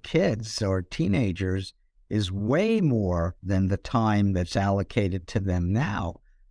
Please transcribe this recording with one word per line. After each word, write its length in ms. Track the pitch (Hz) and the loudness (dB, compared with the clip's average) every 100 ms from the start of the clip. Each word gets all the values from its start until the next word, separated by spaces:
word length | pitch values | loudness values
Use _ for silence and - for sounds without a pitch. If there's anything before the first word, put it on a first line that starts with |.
kids 580 | - 160 190 113 107 - | -2 0 2 0 -6 -4
or 220 | 101 95 | 0 0
teenagers 920 | 90 - 165 160 104 87 92 95 95 - _ _ - | -2 -2 0 2 0 -2 -2 -2 -6 -12 _ _ -4
is 220 | 107 92 | -2 -2
way 500 | 95 107 151 220 220 | -2 0 2 2 2
more 540 | 160 113 95 87 85 - | 2 2 2 0 -2 -4
than 240 | 92 95 95 | -2 2 2
the 100 | 98 | 0
time 560 | - 117 110 104 101 | -2 0 2 4 4
that's 220 | 92 90 98 | 2 0 0
allocated 720 | 98 98 92 123 98 95 - | 2 0 0 0 0 -2 -4
to 120 | 104 | -4
them 320 | 98 90 87 | -2 0 0
now. 480 | 107 175 - 85 - _ _ _ | 0 -2 -4 -6 -8 _ _ _